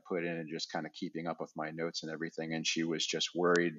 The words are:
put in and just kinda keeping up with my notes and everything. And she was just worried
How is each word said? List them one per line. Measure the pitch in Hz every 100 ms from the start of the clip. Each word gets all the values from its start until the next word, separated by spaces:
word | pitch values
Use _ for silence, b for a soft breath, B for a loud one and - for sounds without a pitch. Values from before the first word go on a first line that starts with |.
| -
put | 90
in | 85
and | 82 80
just | 80 -
kinda | 87 76 -
keeping | 87 80 82
up | 80
with | 78
my | 82 78
notes | 80 82 -
and | 80
everything. | 78 82 - 80
And | 80 80
she | 82
was | 82 80 -
just | 80 -
worried | 82 87 87 87